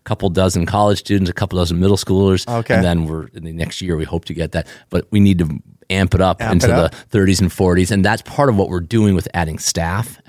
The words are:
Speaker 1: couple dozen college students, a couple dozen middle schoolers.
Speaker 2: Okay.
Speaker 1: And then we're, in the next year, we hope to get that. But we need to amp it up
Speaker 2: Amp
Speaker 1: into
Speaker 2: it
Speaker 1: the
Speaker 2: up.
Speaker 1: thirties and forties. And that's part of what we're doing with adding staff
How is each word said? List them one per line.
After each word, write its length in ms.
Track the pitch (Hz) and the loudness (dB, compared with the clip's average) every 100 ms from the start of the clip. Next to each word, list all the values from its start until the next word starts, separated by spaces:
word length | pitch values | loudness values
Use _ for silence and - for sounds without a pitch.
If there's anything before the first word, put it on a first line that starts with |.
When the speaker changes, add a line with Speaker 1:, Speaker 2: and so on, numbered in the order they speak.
Speaker 1:
couple 260 | - 113 98 | -8 -4 -2
dozen 360 | 87 95 90 85 | 0 0 0 0
college 340 | 104 104 101 | 0 2 0
students, 300 | - 101 90 | -2 -2 0
a 40 | |
couple 260 | - 98 92 | -2 -4 -2
dozen 200 | 85 85 | -2 2
middle 160 | 95 98 | 2 2
schoolers. 500 | - 95 98 92 - 117 | 0 2 2 0 -2 -4
Speaker 2:
Okay. 140 | 113 110 | 0 0
Speaker 1:
And 80 | |
then 220 | 90 85 78 | 2 0 -2
we're, 220 | 80 - | -6 -12
in 100 | - 82 | -14 -12
the 80 | |
next 280 | 82 82 - | -8 -8 -6
year, 140 | 92 78 | -6 -4
we 80 | |
hope 220 | 80 85 - | -4 -6 -8
to 80 | |
get 180 | 80 78 | -8 -6
that. 140 | 85 - - _ | -6 -8 -14 _
But 180 | 87 - | -6 0
we 80 | 104 | 4
need 180 | 101 90 | 4 4
to 200 | 78 69 - _ - | 0 -4 -12 _ -4
amp 260 | 92 95 90 | 0 2 2
it 60 | |
up 200 | 92 92 | 2 0
Speaker 2:
Amp 120 | 113 | 0
Speaker 1:
into 140 | 90 87 | 2 2
Speaker 2:
it 80 | 87 | 2
Speaker 1:
the 80 | 80 | 0
Speaker 2:
up. 100 | - | -4
Speaker 1:
thirties 440 | - 107 95 92 | -2 2 2 2
and 120 | 90 | 0
forties. 380 | - 92 87 90 | 2 2 2 2
And 120 | 98 | 2
that's 180 | 95 113 | 2 0
part 260 | - - 143 | -4 0 2
of 80 | 101 | 2
what 100 | 92 | 0
we're 100 | 90 | -4
doing 360 | 82 113 104 90 | -2 2 2 2
with 120 | - | -2
adding 260 | 90 80 78 | -4 -4 -4
staff 600 | - 85 82 98 - - | -6 -4 -2 -4 -6 -12